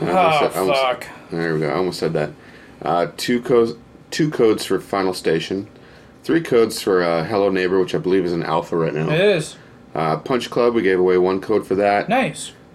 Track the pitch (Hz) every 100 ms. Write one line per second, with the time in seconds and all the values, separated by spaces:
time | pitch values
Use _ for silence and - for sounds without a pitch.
0 | - 185 170 151 151 - - 139 131 123
1 | - - - 82 82 78 76 73 92 82
2 | 82 80 76 - - - - - - 147
3 | 165 - - 120 - 123 117 120 - -
4 | - - 151 151 117 104 - 95 - 101
5 | 95 92 - 82 - 95 104 - - -
6 | - - - 160 160 120 110 - - 92
7 | 87 85 80 104 98 92 92 95 90 85
8 | 85 95 87 85 78 80 82 87 80 76
9 | 113 156 202 180 - - - - - -
10 | 80 80 - 127 - - 120 117 95 92
11 | 92 92 90 95 - 104 - 95 101 101
12 | - 247 196 - - - -